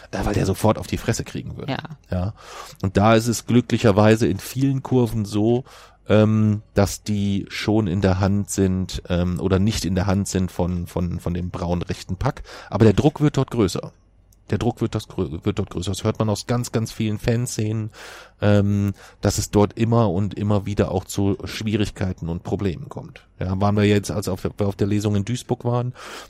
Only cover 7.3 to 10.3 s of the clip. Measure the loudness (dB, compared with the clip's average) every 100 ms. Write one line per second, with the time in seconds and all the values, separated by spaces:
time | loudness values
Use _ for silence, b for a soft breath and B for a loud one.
7.3 | -2 -4 -6 0 2 2 2 2 2 2
8.3 | 0 -2 0 0 0 -4 -6 -2 0 0
9.3 | 0 0 2 2 0 -2 -2 0 0 0